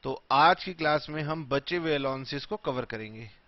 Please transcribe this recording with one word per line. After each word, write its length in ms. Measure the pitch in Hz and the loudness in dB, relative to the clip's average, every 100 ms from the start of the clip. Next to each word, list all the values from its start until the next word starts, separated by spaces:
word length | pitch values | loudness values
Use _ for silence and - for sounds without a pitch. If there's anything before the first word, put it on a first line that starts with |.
तो 220 | 131 131 _ | -6 -8 _
आज 340 | 135 160 185 | 6 8 6
की 100 | - | 0
क्लास 320 | 170 156 151 - | -2 0 0 -2
में 120 | 151 | -6
हम 240 | 147 160 139 | -4 -4 -2
बचे 300 | 139 - 175 | -2 0 -2
हुए 180 | 160 | 0
अलाउंसेस 500 | 147 135 135 135 143 | 0 0 -4 -6 -8
को 120 | - 214 | -6 -6
कवर 280 | - 127 | -4 -4
करेंगे। 460 | 123 110 107 110 113 - | -4 -8 -10 -12 -16 -18